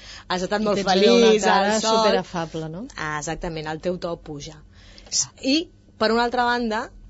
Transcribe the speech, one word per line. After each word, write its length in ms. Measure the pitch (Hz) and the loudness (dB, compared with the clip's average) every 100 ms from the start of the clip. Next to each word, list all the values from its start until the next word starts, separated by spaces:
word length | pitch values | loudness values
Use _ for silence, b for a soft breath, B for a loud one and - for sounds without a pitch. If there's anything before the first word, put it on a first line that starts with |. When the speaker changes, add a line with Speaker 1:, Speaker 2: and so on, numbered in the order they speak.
| B B B | B B B
Speaker 1:
has 120 | 180 180 | -4 -2
estat 140 | 208 | -2
Speaker 2:
I 20 | |
Speaker 1:
molt 120 | 214 196 | 0 0
Speaker 2:
tens 80 | 196 | 2
allò 160 | 190 214 240 | 4 6 8
una 100 | 226 | 6
Speaker 1:
feliç, 160 | 214 | 6
Speaker 2:
cara 300 | 220 196 202 | 4 2 2
Speaker 1:
al 60 | 220 | 0
sol. 140 | 220 226 | 2 2
Speaker 2:
superafable, 720 | 214 190 175 175 165 160 160 | 2 0 -2 -8 -6 -8 -10
no? 140 | 170 262 - | -12 -12 -10
Speaker 1:
Ah, 200 | 156 151 | -6 -6
exactament, 480 | 147 156 180 160 156 | -6 -8 -8 -8 -8
el 140 | 156 | -6
teu 140 | 180 180 | -6 -6
to 140 | 175 170 | -8 -10
puja. 320 | - 143 151 - - B B B B - - - | -12 -14 -14 -20 -20 B B B B -6 -6 -6
I, 140 | 269 302 349 - - - | -2 -2 -2 -16 -20 -2
per 140 | 214 | 0
una 80 | 226 | 2
altra 220 | 240 247 240 | 0 0 0
banda, 380 | 240 233 214 294 - | -2 -2 -6 -8 -16